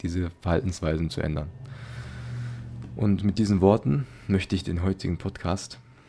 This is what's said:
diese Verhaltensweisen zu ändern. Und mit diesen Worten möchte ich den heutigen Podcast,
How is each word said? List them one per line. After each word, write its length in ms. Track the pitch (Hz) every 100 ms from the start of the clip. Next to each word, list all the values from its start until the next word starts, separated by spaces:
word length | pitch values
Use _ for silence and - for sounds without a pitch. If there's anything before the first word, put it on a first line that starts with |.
diese 300 | 85 90 85 -
Verhaltensweisen 680 | - 85 92 - 80 80 80
zu 100 | 85
ändern. 300 | 78 78 78 - - - - - - - - - - - - - - -
Und 280 | 104 95
mit 140 | 104 101
diesen 220 | 101 95
Worten 460 | 95 110 131 143 127 - -
möchte 300 | 98 90 90
ich 80 |
den 180 | 87 85
heutigen 360 | 92 95 92 82
Podcast, 600 | 95 - 87 95 - - - -